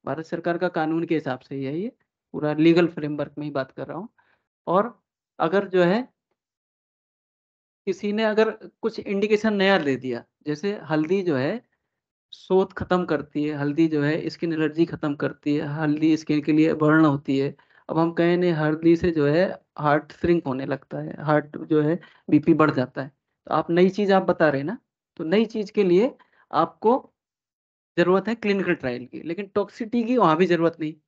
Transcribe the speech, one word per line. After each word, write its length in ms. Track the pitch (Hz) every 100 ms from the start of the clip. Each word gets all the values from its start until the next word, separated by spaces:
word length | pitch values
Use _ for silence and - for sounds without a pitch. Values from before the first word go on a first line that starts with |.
भारत 200 | - 143
सरकार 320 | 160 170 170 170
का 120 | 180
कानून 360 | 175 156 160
के 100 | 165
हिसाब 240 | 160 151 127
से 160 | _
ही 80 | 139
है 160 | 135 156
ये, 120 | 226 _ _ _ _
पूरा 220 | - 151
लीगल 340 | 151 165 165 170
फ्रेमवर्क 460 | 165 147 147 147 151
में 80 |
ही 60 | 151
बात 200 | 143 131
कर 160 | - 139
रहा 100 | 151
हूँ। 120 | 226 _ _ _ _ _ -
और 360 | 180 233 - _ _ _ -
अगर 280 | 160 190 190
जो 160 | 185
है 260 | 175 208 262 _ _ _ _ _ _ _ _ _ _ _ _ _ _ _ _ _
किसी 260 | - 185 208
ने 100 | 214
अगर 280 | 220 214 220
कुछ 480 | - - _ 226 -
इंडिकेशन 540 | - 196 214 208 220
नया 240 | 202 190 196
दे 180 | 143
दिया, 300 | 127 127 117 - _
जैसे 320 | 151 147 202 208
हल्दी 440 | 147 156 156 196
जो 120 | 180
है 260 | 135 139 226 _ _ _ _ _ _ _
शोथ 320 | - - 190
खत्म 400 | 190 - - 180
करती 380 | 180 151 147 147
है, 100 | 151
हल्दी 340 | 147 147 147 165
जो 160 | 151
है 260 | 143 156 160
स्किन 240 | - 170
एलर्जी 320 | 156 156 151
खत्म 300 | 165 147 156
करती 400 | 147 143 139 151
है, 60 | 147
हल्दी 560 | 151 147 151 151 156 156
स्किन 240 | - 151
के 100 | 147
लिए 220 | 151 156
बर्न 320 | 156 151 156
होती 340 | 156 139 147 135
है। 160 | 139 143 _ _ -
अब 80 | 156
हम 140 | 170
कहें 260 | 170 170 175
नहीं, 140 | 180
हल्दी 440 | 156 151 156 165
से 160 | 170 180
जो 140 | 160 143
है 360 | 156 190 - _ -
हार्ट 340 | 147 151 151
श्रिंक 360 | - 170 175 147
होने 180 | 131
लगता 320 | 139 143 _ 147
है, 240 | 151 -
हार्ट 360 | 151 151 147 -
जो 240 | - 151
है 180 | 151 175 - _ -
बीपी 240 | 151 151
बढ़ 180 | 151 156
जाता 320 | - 127 -
है, 80 | 139 _ _ _
तो 80 | -
आप 160 | 151 160
नई 200 | 175 190
चीज 220 | 190 196
आप 120 | 190
बता 260 | 190 170 160
रहे 120 | 139
हैं 60 | 143
ना, 100 | 240 _ _ _ -
तो 60 |
नई 220 | 156 196
चीज 260 | 226 220 202
के 120 | -
लिए 320 | 190 175 254 - _ _ _
आपको 600 | 143 220 _ 220 269 - _ _ _ _ _ _ _ _ -
जरूरत 300 | 175 190 196
है 80 |
क्लिनिकल 380 | 226 214 196 175
ट्रायल 320 | 170 131 120
की, 160 | 123 -
लेकिन 260 | 156 175 196
टॉक्सिसिटी 480 | 208 196 - 226 240
की 140 | 226 254
वहां 180 | 180
भी 100 | 156
जरूरत 320 | 180 170 165 160
नहीं 140 | 156 160